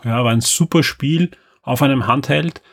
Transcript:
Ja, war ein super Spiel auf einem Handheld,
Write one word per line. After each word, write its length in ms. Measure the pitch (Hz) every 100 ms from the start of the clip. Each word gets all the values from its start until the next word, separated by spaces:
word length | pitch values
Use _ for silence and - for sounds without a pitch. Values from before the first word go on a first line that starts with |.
Ja, 200 | 117 117
war 80 | 120
ein 80 | 117
super 420 | 110 - 165 170
Spiel 480 | 147 - 139 160 175 - _ _
auf 200 | - 123
einem 240 | 139 135 101
Handheld, 560 | 127 135 147 165 - _